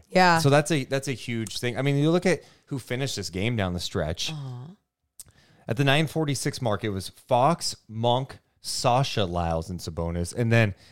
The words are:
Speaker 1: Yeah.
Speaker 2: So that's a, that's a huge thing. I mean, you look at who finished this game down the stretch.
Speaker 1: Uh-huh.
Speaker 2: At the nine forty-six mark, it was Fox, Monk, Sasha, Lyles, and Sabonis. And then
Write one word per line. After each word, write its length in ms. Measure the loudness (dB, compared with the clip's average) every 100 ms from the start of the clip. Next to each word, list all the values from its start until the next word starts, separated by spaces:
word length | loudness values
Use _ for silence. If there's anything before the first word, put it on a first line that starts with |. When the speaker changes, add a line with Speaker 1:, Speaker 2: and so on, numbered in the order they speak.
| -2
Speaker 1:
Yeah. 280 | 4 6 6
Speaker 2:
So 100 | 6
that's 220 | 4 4
a, 140 | 0 0
that's 240 | -4 -2
a 40 |
huge 460 | -6 -4 -4 -4 -4
thing. 180 | -4 -2
I 40 |
mean, 160 | 0 2
you 140 | 4
look 140 | 2 2
at 160 | 0 -4 _ -10
who 120 | -10
finished 380 | -6 -6 -4 -6
this 120 | -6
game 280 | -2 -2 0
down 160 | -2
the 60 | -2
stretch. 500 | -4 -4 -4 -4 -6
Speaker 1:
Uh-huh. 420 | -8 -10 -12 -16 -20 _ _ _ _ -20 _ _ _ -6
Speaker 2:
At 80 | 0
the 60 |
nine 240 | 4 4 2
forty-six 540 | -2 -2 -2 -4 -2
mark, 220 | -2 0 -2
it 40 |
was 200 | -4 -8
Fox, 680 | -12 0 4 4 2 -4 -8 -12
Monk, 500 | -2 0 2 -2 -12 _ _
Sasha, 640 | -8 -2 2 2 2 0 -2
Lyles, 440 | 0 0 -2 -4
and 100 | -8
Sabonis. 540 | -8 -6 -4 -2 -4
And 180 | -2 2
then 220 | 4 4 0 -14